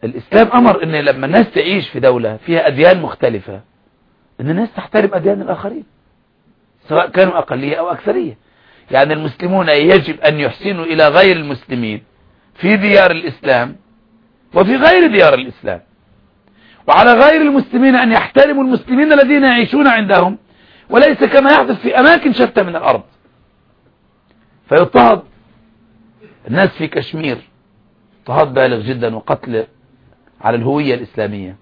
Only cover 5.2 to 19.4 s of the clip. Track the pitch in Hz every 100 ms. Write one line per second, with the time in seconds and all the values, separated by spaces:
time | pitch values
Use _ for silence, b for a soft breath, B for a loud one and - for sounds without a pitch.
5.2 | 170 202 196 185 196 311 - _ _ _
6.2 | _ _ _ _ _ _ _ 165 180 185
7.2 | 190 175 - 127 139 156 170 175 202 -
8.2 | 349 113 b b b b b - 143 156
9.2 | 156 120 175 190 170 147 156 190 160 156
10.2 | 156 151 143 - 202 190 165 160 151 147
11.2 | 196 175 147 131 _ 127 113 107 _ _
12.2 | _ _ _ _ 175 214 208 196 185 165
13.2 | 170 120 - 127 123 147 _ _ _ _
14.2 | _ _ _ 170 190 262 302 359 339 208
15.2 | 165 135 131 - - 87 _ _ _ _
16.2 | _ _ _ b b b - 175 233 233
17.2 | 277 320 302 277 - 240 262 254 247 226
18.2 | - - 285 277 262 254 - 254 302 294
19.2 | 262 294